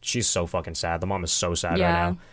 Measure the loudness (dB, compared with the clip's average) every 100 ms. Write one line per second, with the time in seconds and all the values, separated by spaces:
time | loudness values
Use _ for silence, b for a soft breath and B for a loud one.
0 | -4 0 0 0 0 -2 -4 -4 -2 -2
1 | -2 -2 -2 0 0 0 2 2 4 4
2 | 0 -2 B